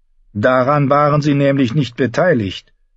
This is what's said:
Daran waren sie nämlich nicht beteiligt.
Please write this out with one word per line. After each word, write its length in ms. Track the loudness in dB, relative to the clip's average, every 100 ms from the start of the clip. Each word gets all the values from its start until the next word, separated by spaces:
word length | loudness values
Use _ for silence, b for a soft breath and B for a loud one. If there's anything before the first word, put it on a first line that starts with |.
| _ _ _
Daran 580 | -4 0 2 2 0 2
waren 320 | 2 2 0
sie 120 | 0
nämlich 400 | 0 0 0 0
nicht 220 | -2 -4 -4
beteiligt. 760 | -4 0 0 0 -2 -8 -18 _ _